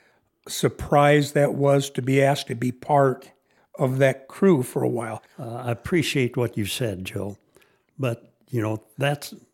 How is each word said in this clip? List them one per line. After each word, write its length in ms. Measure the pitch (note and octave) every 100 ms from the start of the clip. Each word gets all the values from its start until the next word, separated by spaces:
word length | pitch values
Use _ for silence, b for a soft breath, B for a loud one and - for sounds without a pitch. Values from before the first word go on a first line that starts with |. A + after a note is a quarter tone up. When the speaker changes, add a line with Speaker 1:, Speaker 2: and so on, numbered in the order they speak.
| b b b _ -
Speaker 1:
surprise 840 | - C3 - - D3 D3 D3 C#3
that 220 | D3+ C#3+
was 360 | C#3 C#3 C#3 C#3
to 100 | -
be 220 | B2+ C3+
asked 240 | C3+ C#3+ -
to 80 |
be 180 | A#2+ B2
part 600 | - - C#3+ C3+ B2 - _ _ _ _ -
of 200 | C3+ C3
that 300 | C3+ B2+ -
crew 340 | - G3 D3
for 200 | B2 C#3+
a 60 | B2+
while. 340 | A#2+ A2+ G#2+ - -
Speaker 2:
Uh, 180 | A#2 A#2
I 160 | B2
appreciate 640 | A2+ - F3 B2+ C#3+ A#2+ C3
what 200 | A#2+ -
you 80 |
said, 400 | G2 - A#2 F#2
Joe, 320 | F#2 G2+ G2 G2+ _ _ b b b -
but, 340 | C3 A#2 _ _ _
you 140 | A#2+
know, 200 | G#2+ A2 _ -
that's, 380 | C#3 C#3+ - - _